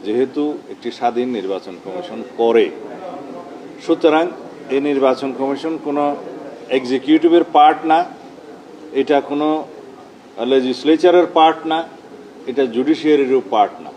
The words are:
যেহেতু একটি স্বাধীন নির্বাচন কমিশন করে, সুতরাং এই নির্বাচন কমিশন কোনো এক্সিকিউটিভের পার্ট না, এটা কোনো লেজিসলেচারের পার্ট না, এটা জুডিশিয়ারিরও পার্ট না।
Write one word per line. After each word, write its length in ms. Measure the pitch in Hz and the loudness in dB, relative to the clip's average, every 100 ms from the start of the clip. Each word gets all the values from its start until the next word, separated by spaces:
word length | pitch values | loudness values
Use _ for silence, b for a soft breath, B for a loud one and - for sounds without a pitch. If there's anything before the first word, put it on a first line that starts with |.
যেহেতু 540 | 98 113 131 135 147 143 - | -2 -2 -2 -2 -4 -6 -12
একটি 200 | 95 120 | -12 -12
স্বাধীন 380 | 117 120 117 127 | -4 -2 -2 -4
নির্বাচন 460 | 120 95 95 98 87 | -4 -4 -6 -8 -16
কমিশন 360 | 95 92 90 110 113 - | -12 -12 -10 -12 -12 0
করে, 280 | 117 113 95 - - - - - - - - - - - - | 4 4 2 -2 -14 -14 -14 -14 -14 -16 -16 -16 -18 -14 -2
সুতরাং 400 | 160 165 156 175 - - - - | 2 4 2 0 -6 -16 -18 -4
এই 120 | 135 | -2
নির্বাচন 480 | 143 139 131 127 135 123 | 0 2 2 2 -4 -4
কমিশন 360 | 135 139 160 160 | -4 -4 -6 -6
কোনো 320 | 147 143 147 143 - - - - - | -4 -2 -2 -4 -10 -14 -16 -16 -4
এক্সিকিউটিভের 760 | 131 123 131 131 156 165 170 160 | -4 -2 -4 2 4 6 4 4
পার্ট 260 | 156 151 151 156 | 6 6 4 0
না, 140 | 160 180 - - - - - - - - | 0 0 -8 -20 -20 -20 -20 -20 -20 -8
এটা 280 | 135 139 143 | -4 2 0
কোনো 420 | 139 147 151 156 - - - - - - - - 120 | 0 -4 -2 -4 -6 -16 -20 -20 -20 -20 -20 -6 2
লেজিসলেচারের 840 | 135 127 127 147 156 180 175 165 | 2 2 -2 2 4 6 4 4
পার্ট 240 | 165 160 156 160 | 4 4 4 -4
না, 140 | 160 165 - - - - - - | -4 -6 -14 -20 -20 -20 -16 -8
এটা 160 | 123 131 | -2 -2
জুডিশিয়ারিরও 760 | 117 139 156 151 151 131 131 123 | 0 0 0 2 2 4 0 2
পার্ট 240 | 110 101 - | 2 2 0
না। 80 | 80 | -18